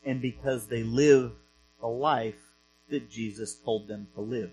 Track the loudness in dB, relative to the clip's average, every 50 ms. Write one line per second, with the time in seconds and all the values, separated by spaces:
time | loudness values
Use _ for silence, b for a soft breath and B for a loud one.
0 | _ -4 -4 -4 -4 -6 -8 -6 -4 -4 -4 -4 -4 -6 -6 -4 -4 -2 2 4
1 | 8 8 8 8 8 2 -6 -14 _ _ _ _ _ _ _ _ -6 -6 -4 0
2 | 2 2 2 2 0 -4 -8 -10 _ _ _ _ _ _ _ _ _ _ -6 -6
3 | -6 -6 -10 -8 -8 -8 -6 -8 -12 -12 -12 -10 _ -2 -2 -2 -4 -8 -12 -12
4 | -12 -14 _ -10 -8 -6 -6 -6 -6 -8